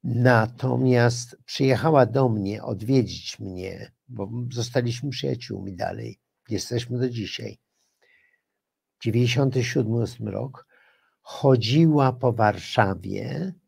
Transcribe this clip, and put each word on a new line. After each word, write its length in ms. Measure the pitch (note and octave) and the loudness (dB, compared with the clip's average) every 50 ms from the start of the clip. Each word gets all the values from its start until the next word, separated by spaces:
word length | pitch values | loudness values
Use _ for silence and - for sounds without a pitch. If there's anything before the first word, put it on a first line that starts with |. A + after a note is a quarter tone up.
| - | -4
Natomiast 1300 | B2+ A#2 A#2 B2 B2+ B2 A2+ A2 A#2 - - - C3 B2+ B2 C3 B2+ B2+ B2 A#2+ A#2+ A#2+ A#2+ - - - _ _ | -4 -2 4 6 6 8 6 4 2 -4 -6 -4 -2 0 2 2 4 4 6 4 4 2 0 -8 -12 -18 _ _
przyjechała 640 | - - - C#3 C3+ B2+ - - D#3+ D#3 C#3 B2 | -14 -4 -2 0 2 2 2 2 4 6 6 6
do 220 | G#2+ A2+ C#3 C3+ B2 | 6 4 2 2 2
mnie 340 | A2 G#2+ G2 G2 G#2 A2 | 2 0 -2 -4 -6 -6
odwiedzić 760 | - - G#2+ F#2+ G#2+ A2+ C3+ C3 A2 F#2 E2 E2 - - - - | -6 -8 -6 -6 -2 2 2 2 2 2 -4 -12 -14 -14 -14 -12
mnie, 540 | G#2+ G2 F#2 F2+ F#2 F#2+ F2+ F2 - - _ _ _ _ | -12 -10 -10 -10 -10 -10 -10 -12 -16 -18 _ _ _ _
bo 220 | B2+ A2 G2 G2 A2+ B2 A#2+ B2 | -10 -10 -10 -8 -8 -8 -8 -8
zostaliśmy 580 | A#2 A#2+ A2+ - - C3+ A#2+ A#2+ A#2 - - C#3+ | -6 -6 -8 -2 -2 -2 0 0 -4 -6 -8 -8
przyjaciółmi 640 | B2+ - - C3+ C3 A#2+ - - G#2+ F#2+ F#2 G2 | -8 -6 -4 -6 -6 -6 -8 -12 -10 -10 -10 -12
dalej. 460 | F#2+ F2 - - - A2+ A2+ A#2 G#2 _ _ _ _ _ _ - | -8 -6 -8 -6 -6 -8 -12 -12 -14 _ _ _ _ _ _ -8
Jesteśmy 500 | A2 F#2+ - - A#2+ A#2 A#2+ A#2+ B2 A#2+ | -8 -8 -6 -4 -6 -6 -4 -4 -4 -4
do 100 | B2 B2 | -2 -4
dzisiaj. 500 | A#2+ A#2 G2+ - - - A2+ G#2+ - _ _ _ _ _ _ _ _ _ _ _ _ _ _ _ _ _ _ _ _ _ _ _ _ _ _ _ _ _ | -4 -6 -8 -8 -8 -10 -12 -12 -14 _ _ _ _ _ _ _ _ _ _ _ _ _ _ _ _ _ _ _ _ _ _ _ _ _ _ _ _ _
Dziewięćdziesiąty 640 | - A#2 G#2 A#2+ B2 A#2+ A#2+ C3+ C#3 C3 B2+ B2+ A#2+ | -4 0 2 2 2 2 2 2 0 2 0 -2 -2
siódmy 420 | A#2+ - C#3+ A#2+ G#2+ A2+ A#2 A2+ A2+ A#2 - | 0 -2 -2 0 0 0 -2 -2 -4 -6 -10
rok. 460 | A2 G#2+ G2 G2+ B2 C#3 C3+ - - _ _ _ _ _ _ _ _ _ _ _ | -10 -8 -6 -6 -8 -8 -10 -16 -20 _ _ _ _ _ _ _ _ _ _ _
Chodziła 920 | _ - - - - C#3 C3 A#2 G#2+ A2 B2+ D#3 E3 D#3+ D3+ D3 C3+ C3 | _ -18 -10 2 4 4 6 6 4 2 4 4 6 6 6 4 4 2
po 200 | B2 - - B2 | 2 2 0 0
Warszawie 1200 | A2+ A#2+ A2 G#2 G2+ F#2+ - - - - A2 F#2+ F#2+ F#2 F#2 F#2+ G2 G2 G2+ - - D3 F3 F#3+ F3 _ _ | 2 4 2 2 2 0 -8 -2 2 2 2 2 0 -4 -6 -8 -8 -8 -6 -6 -6 -6 -6 -8 -10 _ _